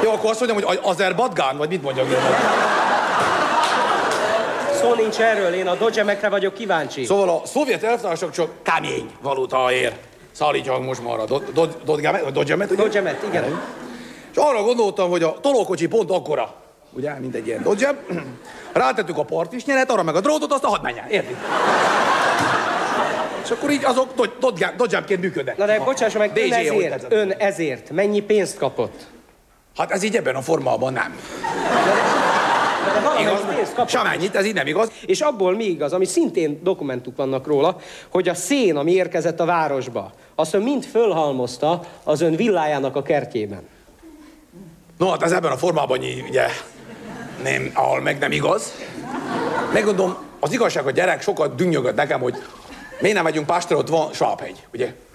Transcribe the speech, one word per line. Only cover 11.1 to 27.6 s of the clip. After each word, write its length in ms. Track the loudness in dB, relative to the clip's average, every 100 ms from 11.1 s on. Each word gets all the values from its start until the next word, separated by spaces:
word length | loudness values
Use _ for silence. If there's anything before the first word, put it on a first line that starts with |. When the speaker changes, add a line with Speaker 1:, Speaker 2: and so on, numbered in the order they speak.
| -4
Speaker 1:
a 60 | -2
do-, 160 | -2 0
do-, 200 | 0 0 0 -2
dodgemet, 380 | 0 2 0
vagy 100 | 0
dodgemet, 380 | -2 0 0 0
ugye? 100 | 2
Speaker 2:
Dodgemet, 420 | 2 2 -2 -2 -2
igen. 340 | -2 -2 -4 -8 -12 -14 -16 -16 -18 -6
Speaker 1:
És 60 | 2
arra 260 | 4 4
gondoltam, 460 | 2 4 2 2 2
hogy 140 | 2
a 140 | 2 0
tolókocsi 460 | 2 2 2 0 2
pont 240 | 2 2
akkora, 420 | 0 0 -2 -2 -6 -20 _ -16
ugye, 220 | -8 -6 -6
mint 160 | -6 -6
egy 120 | -4
ilyen 160 | -2
dodgem. 340 | 0 2 2 -2 -6
<clears throat> 240 | -8 -8 -16 -18 -18 -4
Rátettük 440 | 0 2 0 -4 -4
a 60 |
partvisnyeret, 680 | -2 -2 -4 -6 0 0 2
arra 120 | 2
meg 120 | 2 2
a 40 |
drótot, 300 | 2 2 2
azt 100 | 0
a 40 | 0
hadd 140 | 0
menjen, 260 | -2 -6 -2
érti? 260 | -2 -2 -6 -4 0 2 2 2 2 2 2 2 2 2 0 -2 -2 -2 -2 -2 -2 -4 -6
És 60 | -4
akkor 180 | -2 0
így 140 | 2 2
azok 280 | 2 0 0
dodge-, 240 | -2 0
dodge-, 340 | -2 0 -4 0
dodgemként 440 | 0 0 0 0
működnek. 360 | 0 -2 -6 -2
Speaker 2:
Na 80 | 2
de 140 | 2
bocsássa 380 | 2 0 0 2
meg, 120 | 2 2
ön 60 |
Speaker 1:
D 40 | 2
J 40 |
Speaker 2:
ezért, 200 | 2 2
Speaker 1:
hogy 160 | 2 0
tetszett. 220 | -2 0
Speaker 2:
ön 200 | 2 2
ezért 600 | 2 0 0